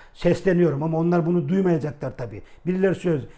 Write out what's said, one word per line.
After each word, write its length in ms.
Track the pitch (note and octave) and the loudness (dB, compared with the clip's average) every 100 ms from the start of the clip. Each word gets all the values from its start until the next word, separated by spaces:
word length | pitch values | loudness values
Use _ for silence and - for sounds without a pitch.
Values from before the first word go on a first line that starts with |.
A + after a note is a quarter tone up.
| - | -20
sesleniyorum 720 | - F3 F3 F#3+ F3 F3 C#3 | -4 0 2 2 4 4 2
ama 140 | D#3+ D#3+ | -2 0
onlar 280 | E3+ F3 E3 | 2 2 2
bunu 240 | F3 C#3+ | 0 0
duymayacaklar 680 | F#3+ F#3 D#3+ C#3+ - C3 - | 0 2 0 -2 -6 -8 -8
tabii. 240 | A#2+ G2 - - D#3 | -10 -12 -16 -10 -4
Birileri 300 | F#3 F#3+ E3+ | 0 0 0
söylüyor. 340 | F3 D3+ A#2 | -2 -2 -4